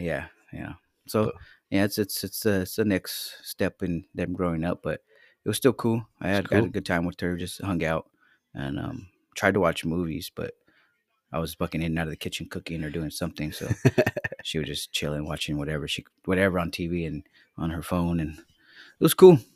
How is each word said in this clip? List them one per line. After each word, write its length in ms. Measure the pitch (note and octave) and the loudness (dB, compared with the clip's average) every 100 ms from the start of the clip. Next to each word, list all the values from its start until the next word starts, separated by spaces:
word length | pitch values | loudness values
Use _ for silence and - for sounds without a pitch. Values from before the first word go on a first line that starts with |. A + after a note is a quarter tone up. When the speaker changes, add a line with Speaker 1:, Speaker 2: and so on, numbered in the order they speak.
Speaker 1:
yeah, 260 | E2+ D2 F2 _ - | -4 -4 -6 _ -18
yeah. 220 | - - - _ _ - | -12 -12 -14 _ _ -4
So, 200 | A2 A2 | 0 0
Speaker 2:
But 80 | - - - - | -4 -16 -20 -4
Speaker 1:
yeah, 140 | G2 | 0
it's, 140 | G#2 - | 0 0
it's, 260 | G2 - | -4 -4
it's, 200 | F#2+ - A2 | -8 -2 0
uh, 140 | G2 | 0
it's 140 | F2+ - | -2 -2
the 80 | |
next 520 | G#2+ F#2 - - - - | 2 2 -2 -12 -12 -14
step 400 | - - F#2+ - | -14 -4 -4 -2
in 220 | F2+ E2+ - | -4 -4 -6
them 180 | - F2 | -6 -4
growing 320 | F2+ F2 E2 | -2 0 0
up, 160 | E2+ - | -2 -2
but 180 | D#2 D2+ _ _ - _ | -4 -8 _ _ -20 _
it 40 | - | -4
was 80 | G#2+ | 2
still 160 | C3 | 2
cool. 340 | - A#2 A#2 A2+ - | 4 0 -2 -4 -8
I 80 | F2+ | -2
Speaker 2:
It's 80 | G2 | 0
Speaker 1:
had, 100 | F2 | 2
I 40 | |
had 100 | G2+ | 2
a 20 | F#2 | 2
Speaker 2:
cool. 40 | |
Speaker 1:
good 160 | G#2 - | -2 -2
time 180 | F2 | 0
with 160 | F2 - | 0 -4
her, 160 | F2+ F2 | -4 -4
just 240 | F2+ - | -6 -8
hung 220 | G2 E2+ | -4 -2
out 240 | D#2+ D#2+ - _ _ _ _ | 0 -2 -6 _ _ _ _
and, 240 | - C#2 - | -10 -8 -6
um, 300 | - - F#2 _ _ | -8 -10 -14 _ _
tried 200 | - G2 | 2 2
to 60 | G2+ | 4
watch 240 | E2 D#2+ | 2 2
movies, 460 | D#2+ E2+ E2 D2+ - | -2 -2 -2 -4 -8
but 200 | - - - _ _ _ _ _ _ - | -10 -10 -12 _ _ _ _ _ _ -8
I 60 | E2 | -6
was 160 | D#2+ | -6
fucking 260 | - E2+ D#2+ | -4 -4 -2
in 60 | E2 | -2
and 60 | D#2+ | -2
out 60 | D#2+ | -4
of 40 | |
the 60 | D2 | -6
kitchen 300 | - - E2 | -8 -8 -10
cooking 360 | F2+ - E2 | -10 -8 -6
or 60 | D#2 | -6
doing 200 | E2 D2+ | -4 -6
something, 420 | - E2+ - D#2 | -6 -8 -6 -8
so 160 | - - - B2+ - - | -6 -6 2 4 4 0
Speaker 2:
<laughs> 360 | - - - | -2 -10 -10
Speaker 1:
she 140 | - D#2+ | -6 -4
was 100 | C#2+ | -4
just 240 | C#2+ - | -6 -6
chilling, 340 | - D2 D2 D#2 | -6 -4 -4 -6
watching 300 | D2+ - D2 | -6 -4 -4
whatever 320 | D2 D2+ D2 | -4 -4 -4
she, 160 | - - _ - | -8 -10 _ 0
whatever 320 | F#2 G2 F2 | 2 4 2
on 120 | E2 | -2
T 160 | - E2+ | -4 -4
V 160 | F2 D#2+ | -2 -4
and 160 | D2+ - _ _ - | -6 -10 _ _ -6
on 140 | E2 | -4
her 120 | E2 | -4
phone, 380 | - F2+ E2+ E2+ | -2 0 0 0
and 180 | D#2 D#2 | -2 -8
it 600 | - _ _ - - - | -18 _ _ -20 -16 0
was 140 | D#3+ | 2
cool. 240 | - F#3 C#3+ - | 12 12 12 6